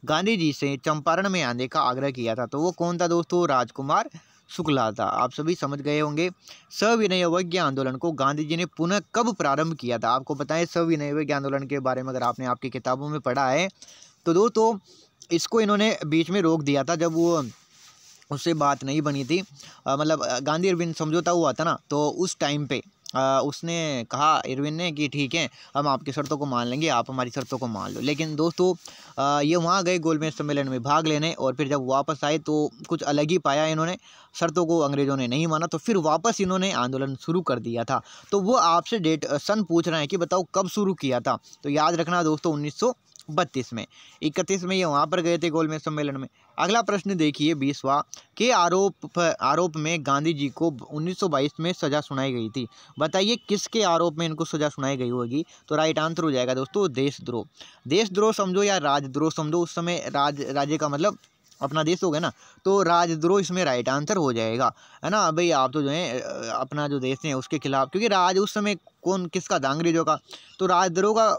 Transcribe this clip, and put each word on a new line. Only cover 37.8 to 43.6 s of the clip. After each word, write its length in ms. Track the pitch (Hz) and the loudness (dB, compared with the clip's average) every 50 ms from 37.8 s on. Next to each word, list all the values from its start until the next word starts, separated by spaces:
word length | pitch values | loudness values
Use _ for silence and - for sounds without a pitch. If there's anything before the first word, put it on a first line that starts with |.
| 117 | -2
था। 180 | - 135 123 - - - - - - | -2 -2 -2 -4 -6 -16 -20 -6 -2
तो 100 | 202 196 | 0 0
वो 120 | 185 202 | 2 4
आपसे 460 | 254 240 170 170 165 175 165 - 233 220 | 4 4 4 4 4 4 2 0 -2 0
डेट, 260 | 160 160 160 147 - | 2 2 0 0 0
अ, 140 | - 139 143 | -2 -2 -2
सन 240 | - - 208 220 | 0 0 0 0
पूछ 260 | 202 - 165 170 - 175 | 0 2 2 2 2 2
रहे 100 | 160 160 | 0 -2
हैं 100 | 147 156 | -2 -2
कि 80 | 196 | -2
बताओ 280 | 180 170 156 180 190 180 - - | -2 0 0 0 0 0 0 0
कब 140 | 190 196 175 | -2 -2 0
शुरू 260 | - 214 202 190 180 | 0 0 0 0 0
किया 260 | - - 135 123 120 | 0 0 0 0 0
था, 180 | 117 135 120 - - - - - | 2 0 -2 -2 -4 -12 -16 -8
तो 60 | - 143 | -4 -2
याद 260 | 143 151 151 165 170 | 2 2 2 2 2
रखना 280 | 160 170 160 180 175 | 0 0 0 0 2
दोस्तों 320 | 170 156 156 151 - 170 151 | 2 2 0 0 0 -2 -2
उन्नीस 240 | 147 147 151 - - | -2 -4 -6 -4 -2
सौ 160 | 214 254 247 - _ _ - - - - | -2 -2 -2 -4 _ _ -20 -20 -14 -4
बत्तीस 420 | 151 170 175 135 - 135 | -2 -2 -2 -2 -2 -6